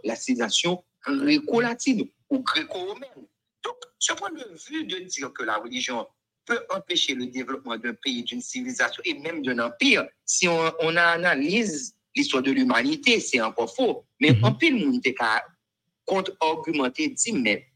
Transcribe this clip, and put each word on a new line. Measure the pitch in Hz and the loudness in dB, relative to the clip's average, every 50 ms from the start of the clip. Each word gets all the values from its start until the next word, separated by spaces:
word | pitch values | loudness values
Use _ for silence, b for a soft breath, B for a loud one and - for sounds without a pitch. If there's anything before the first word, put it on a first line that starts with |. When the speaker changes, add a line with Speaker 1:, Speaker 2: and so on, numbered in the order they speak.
| - | -4
Speaker 1:
la | - - | -6 -6
civilisation | - - - - 120 - - - - - 170 180 180 - _ _ _ - | -4 -2 -2 0 0 0 0 0 2 2 2 0 -2 -6 _ _ _ -6
gréco-latine | - 285 277 277 294 302 302 294 - 240 233 240 240 233 247 - 277 262 208 - - _ _ _ - | -4 -2 0 2 4 2 2 2 2 2 2 2 2 0 -2 0 2 2 2 0 -4 _ _ _ -2
ou | 285 262 | -2 -2
gréco-romaine. | 254 - - - 311 - - - 180 190 208 226 269 269 - - - - _ _ _ _ _ _ - | 0 0 -2 -2 -2 -4 -6 -8 -8 -8 -8 -10 -12 -18 -18 -20 -20 -20 _ _ _ _ _ _ -12
Donc, | 440 494 - - - _ - | -12 -12 -12 -14 -18 _ -4
ce | - - - | -2 -2 -2
point | - 403 392 339 | -2 -6 -8 -8
de | 302 262 214 170 156 - - | -10 -14 -14 -16 -18 -16 -10
vue | 285 320 311 | -8 -6 -6
de | 202 185 185 | -6 -6 -8
dire | - - - - 139 127 - | -8 -8 -10 -8 -8 -8 -8
que | - 123 | -6 -4
la | 110 107 | -2 -2
religion | 107 - 120 123 127 127 - 127 117 107 - _ _ _ _ _ _ _ | -4 -4 -6 -6 -6 -4 -4 -4 -6 -6 -8 _ _ _ _ _ _ _
peut | - 240 233 - - | -4 -4 -4 -2 -4
empêcher | - 190 - - 180 160 - - 139 | -6 -6 -4 -2 -2 0 0 0 -2
le | 127 123 | -4 -4
développement | 123 123 131 127 117 135 131 - 123 117 113 | -6 -6 -8 -8 -6 -8 -8 -6 -8 -8 -6
d'un | 113 120 113 | -6 -6 -8
pays, | - - 143 127 120 117 | -6 -6 -6 -4 -4 -6
d'une | - - 123 120 | -6 -8 -8 -8
civilisation | - - 127 123 127 123 - 131 127 - - - | -8 -8 -8 -6 -6 -2 -2 -2 -2 -2 -4 -6
et | - 151 | -6 -6
même | 139 139 160 170 160 139 | -4 -6 -8 -6 -4 -4
d'un | - 127 117 | -2 -2 -2
empire, | - - - - - 277 240 175 - - - _ _ | -2 -4 -2 0 2 4 4 4 2 -2 -8 _ _
si | - - - - | -4 -2 0 2
on, | 175 170 165 160 160 160 165 | 2 2 4 2 0 0 0
on | 165 160 165 | 0 2 4
analyse | 175 170 170 170 170 175 175 156 135 139 156 185 233 233 202 160 143 127 - - _ _ _ - | 4 4 4 4 4 2 2 2 2 2 2 2 2 0 0 -2 -6 -8 -10 -14 _ _ _ -2
l'histoire | - 143 143 - 135 127 | -2 0 2 2 2 2
de | 135 135 | 2 4
l'humanité, | 135 131 127 123 117 120 139 156 156 - 254 233 208 | 4 4 4 4 4 2 2 0 2 2 2 4 2
c'est | - - - 123 | 2 0 0 0
encore | 110 110 110 - 113 - - | 0 0 0 -2 -2 -2 0
faux. | - 262 220 147 - - _ _ - | 0 0 0 0 -2 -6 _ _ 2
Mais | 247 151 139 | 6 6 6
Speaker 2:
Mhm. | 104 110 | 8 6
Speaker 1:
en | 214 226 | 4 4
pile, | - 330 330 277 233 170 | 4 4 4 4 4 2
monde, | 143 127 123 - | 2 0 2 0
t'es | 135 120 | -2 -2
qu'à | - 120 113 110 117 - - _ _ _ _ _ _ _ _ _ _ - | 0 0 0 0 0 -2 -4 _ _ _ _ _ _ _ _ _ _ -4
contre-argumenter, | - 190 190 185 185 - - - - 240 - - 160 165 143 135 127 127 - - - | 0 0 0 0 -2 -4 0 0 0 0 0 -2 -2 0 0 0 0 0 -2 -2 -2
dit, | - - - 240 226 | 0 -2 -2 0 0
mais | 170 120 110 101 - - _ _ | 0 2 2 0 0 -4 _ _